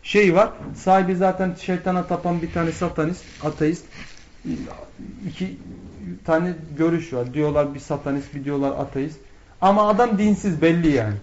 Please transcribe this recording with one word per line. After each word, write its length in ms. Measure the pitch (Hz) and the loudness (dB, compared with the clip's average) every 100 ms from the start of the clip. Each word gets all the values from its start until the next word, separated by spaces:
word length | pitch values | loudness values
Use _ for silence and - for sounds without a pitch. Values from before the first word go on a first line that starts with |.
şey 320 | - 202 196 | 2 4 6
var. 140 | 170 220 - - - | 6 4 0 -12 -4
Sahibi 400 | - 190 185 180 | 4 4 4 2
zaten 380 | 190 185 185 175 | 2 2 -4 -4
şeytana 460 | - 175 185 185 175 | -4 -2 0 -2 -2
tapan 360 | 175 175 170 | -2 -2 -2
bir 100 | 165 | -2
tane 200 | 170 165 | -2 -2
satanist, 520 | 160 175 165 156 185 - - | -2 -4 -2 -2 -4 -12 -6
ateist. 400 | 151 151 156 175 - - - - - - - - - - - - - - 196 | -6 0 0 0 -8 -18 -18 -20 -20 -14 -8 -8 -8 -14 -18 -18 -16 -12 -12
İki 280 | - 185 - - - - - 92 87 - | -8 -8 -8 -16 -18 -18 -14 -14 -10 0
tane 260 | 160 180 165 151 147 | 2 2 -4 -10 0
görüş 340 | 165 170 - | 0 0 -2
var. 220 | 123 123 | -6 -4
Diyorlar 400 | 139 151 147 143 | 0 2 2 0
bir 60 | 139 | -4
satanist, 540 | - 143 143 139 139 | -6 -6 -2 -4 -6
bir 100 | 143 | -8
diyorlar 260 | 139 143 139 | -4 -2 -2
ateist. 480 | 139 143 135 147 151 - - - - | -2 -6 -4 -6 -8 -20 -20 -20 2
Ama 280 | 185 208 208 | 4 4 4
adam 300 | 208 240 196 | 4 4 4
dinsiz 440 | 214 202 208 151 | 4 2 0 2
belli 300 | 160 170 160 | 4 4 4
yani. 240 | 135 107 101 | 2 0 -4